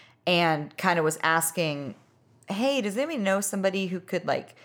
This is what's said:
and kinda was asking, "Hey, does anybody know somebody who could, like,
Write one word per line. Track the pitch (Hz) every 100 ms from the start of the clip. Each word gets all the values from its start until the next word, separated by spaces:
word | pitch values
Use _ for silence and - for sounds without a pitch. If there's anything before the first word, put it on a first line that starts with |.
| - _ -
and | 175 170 156 147 -
kinda | 190 170
was | 156 160
asking, | 160 165 160 - 160 143 139 - _ _ _ _ -
"Hey, | 202 262 277
does | 208 202
anybody | 294 311
know | 196 196
somebody | 202 196 190 190 190
who | 180
could, | - - -
like, | 139 - -